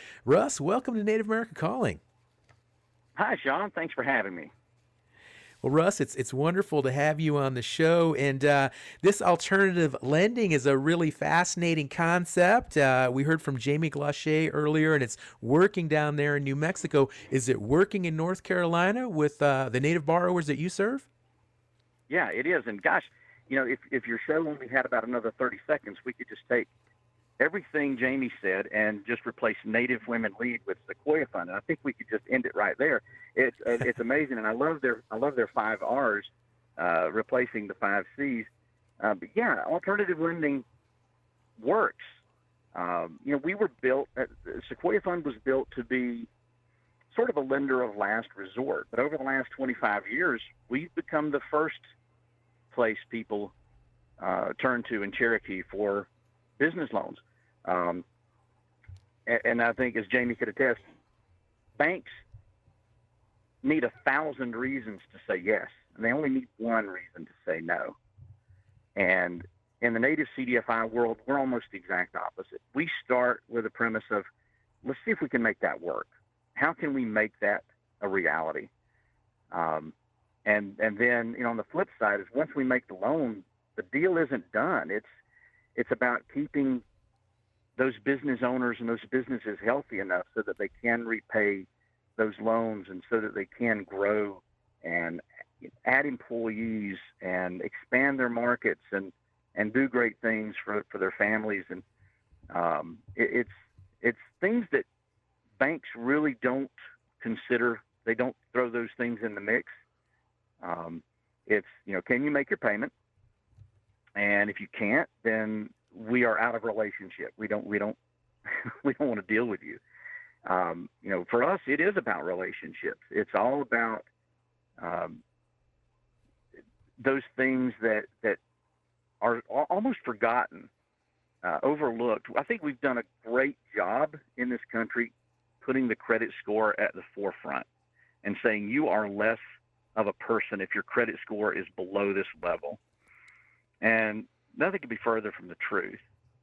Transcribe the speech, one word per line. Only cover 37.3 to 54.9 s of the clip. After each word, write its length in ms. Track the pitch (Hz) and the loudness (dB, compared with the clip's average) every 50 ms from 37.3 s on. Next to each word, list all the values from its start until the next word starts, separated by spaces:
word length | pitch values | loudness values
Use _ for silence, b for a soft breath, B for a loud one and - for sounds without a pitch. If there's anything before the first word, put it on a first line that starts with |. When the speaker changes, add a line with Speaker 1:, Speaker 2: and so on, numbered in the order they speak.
| 135 127 123 123 - 113 104 98 | 0 0 0 0 -2 -6 -8 -8
Speaker 2:
the 60 | 98 | -8
five 320 | - 110 98 101 101 90 - - | -4 -2 0 0 0 -2 -4 -6
C's. 300 | 131 143 139 123 113 107 - _ _ _ _ _ _ _ _ _ - | -6 -4 -2 -2 -4 -6 -8 _ _ _ _ _ _ _ _ _ -2
Uh, 120 | - 107 104 | 0 0 0
but 160 | 87 85 - - | 0 -4 -6 -2
yeah, 300 | 208 240 214 139 92 - | 0 2 2 2 0 0
alternative 520 | - 160 180 - 185 202 208 208 175 175 156 | -2 -2 -2 0 0 0 0 0 0 0 -2
lending 460 | 165 165 170 170 156 143 139 135 120 _ _ _ _ _ _ _ _ _ _ _ _ _ _ _ _ _ _ - | -2 -2 -2 0 0 0 0 -2 -4 _ _ _ _ _ _ _ _ _ _ _ _ _ _ _ _ _ _ -8
works. 440 | 110 131 190 226 185 117 - - - - - _ _ _ _ _ _ _ _ _ _ _ - | -2 0 2 2 2 0 -2 -6 -20 -20 -20 _ _ _ _ _ _ _ _ _ _ _ -10
Um, 460 | 90 87 87 87 85 85 85 80 - - | -6 -4 -2 -2 -2 -2 -4 -8 -10 -6
you 100 | 139 143 | -2 -2
know, 80 | 139 139 | -2 -2
we 100 | 170 196 | -2 -2
were 160 | 202 214 - - _ - | 0 -2 -2 -2 _ 0
built, 260 | 127 131 139 131 - - | 2 2 2 0 -4 -4
uh, 80 | 127 131 - - - - - - - - - | -6 -6 -6 -6 -14 -14 -12 -12 -12 -10 -12
Sequoia 320 | 127 - - - - 202 - | -8 -4 -2 0 0 0 0
Fund 240 | 185 175 175 151 | 0 -2 -2 -4
was 80 | 147 117 - - | -6 -8 -6 -2
built 240 | 131 131 135 - - - | 0 0 0 0 -2 -6
to 80 | 127 120 | -8 -6
be 420 | - 131 127 123 123 120 117 117 - _ _ _ _ _ _ _ _ _ _ _ _ _ _ _ _ - | -2 -2 0 0 -2 -4 -6 -10 -14 _ _ _ _ _ _ _ _ _ _ _ _ _ _ _ _ -2
sort 140 | - 233 247 | 0 0 0
of 80 | 214 | 0
a 40 | 147 | -2
lender 420 | 135 131 135 139 139 135 131 127 123 | -2 0 0 0 0 2 0 0 0
of 140 | 110 101 | -2 -2
last 320 | 104 101 101 110 113 110 - - | -2 0 0 0 -2 -2 -6 -10
resort. 520 | 98 98 92 - 117 131 139 95 73 - - | -14 -14 -10 -8 -6 -4 -2 -2 -4 -4 -6
But 80 | - 113 | -2 -2
over 200 | 131 151 156 143 | -2 0 -2 -4
the 60 | 135 | -4
last 260 | 135 135 135 127 - - | -2 -2 -2 -2 -4 -6
twenty-five 500 | - 135 127 123 - 131 110 104 101 98 104 | -6 -4 -4 -2 0 0 0 0 0 -2 -4
years, 300 | 117 151 180 165 123 110 - - _ _ _ - | -4 -2 0 0 -2 -2 -6 -12 _ _ _ -6
we've 240 | 120 139 165 170 - | -4 -4 -4 -6 -8
become 380 | 165 - - 165 151 151 151 143 | -10 -6 -2 -2 -2 0 0 -2
the 80 | 139 - - | -2 -2 0
first 300 | - 151 160 151 - - _ - - _ _ _ _ _ _ _ _ _ _ _ _ _ _ _ - | 0 0 0 0 -4 -10 _ -20 -20 _ _ _ _ _ _ _ _ _ _ _ _ _ _ _ 0
place 220 | 127 120 110 110 - - - | 2 2 2 2 -2 -8 -10
people, 420 | - 113 110 - 107 104 104 - - _ _ _ _ _ _ _ _ _ _ _ _ - - | -10 -8 -6 -4 -4 -4 -6 -6 -10 _ _ _ _ _ _ _ _ _ _ _ _ -8 -4
uh, 320 | 92 92 90 - - - - | -2 0 0 0 -2 -2 -2
turn 260 | - 131 123 120 117 | 0 0 0 0 -4
to 140 | - | -4